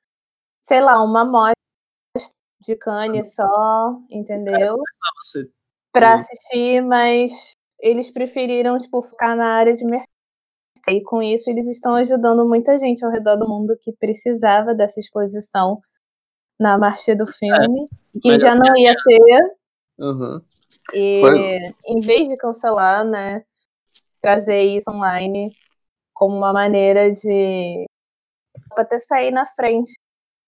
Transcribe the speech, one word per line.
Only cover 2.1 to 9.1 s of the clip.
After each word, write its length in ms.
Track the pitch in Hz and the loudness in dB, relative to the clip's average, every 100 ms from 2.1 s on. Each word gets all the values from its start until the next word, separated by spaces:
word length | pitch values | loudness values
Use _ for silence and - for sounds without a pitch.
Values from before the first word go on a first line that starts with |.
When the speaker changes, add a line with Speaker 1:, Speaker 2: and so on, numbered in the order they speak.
| 254 - _ _ _ | -14 -14 _ _ _
Speaker 1:
de 140 | - 220 | -10 -8
Cannes 580 | - 208 220 214 208 | -6 -6 -6 -6 -8
só, 640 | - 196 208 220 220 226 247 - | -4 -2 0 0 0 -2 -6 -12
entendeu? 640 | 208 208 208 202 196 202 | -14 -10 -8 -4 -2 0
Speaker 2:
É, 20 | 233 302 - - - | -2 -8 -10 -10 -8
você 280 | - 143 131 _ _ _ _ | -8 -8 -12 _ _ _ _
Speaker 1:
Pra 260 | 247 226 226 | 2 4 4
Speaker 2:
Sim. 60 | |
Speaker 1:
assistir, 580 | - 247 - 247 240 247 | 0 -16 -8 -4 -2 -2
mas 680 | 254 247 240 240 247 247 - - _ _ | 0 0 2 0 -2 -6 -12 -16 _ _
eles 300 | 226 233 247 | -2 -2 -4
preferiram, 640 | 254 254 262 254 247 240 247 | -8 -8 -6 -4 -2 -2 -4
tipo, 220 | 247 247 | -6 -8
focar 340 | 247 | -8